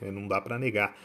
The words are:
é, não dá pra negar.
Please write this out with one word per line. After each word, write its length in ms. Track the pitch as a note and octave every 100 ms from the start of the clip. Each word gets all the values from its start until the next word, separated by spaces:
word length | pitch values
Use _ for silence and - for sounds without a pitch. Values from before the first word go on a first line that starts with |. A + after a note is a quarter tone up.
é, 100 | G2
não 160 | G2 G2+
dá 120 | G2
pra 200 | - A#2+
negar. 360 | C3 G#2 G2+ -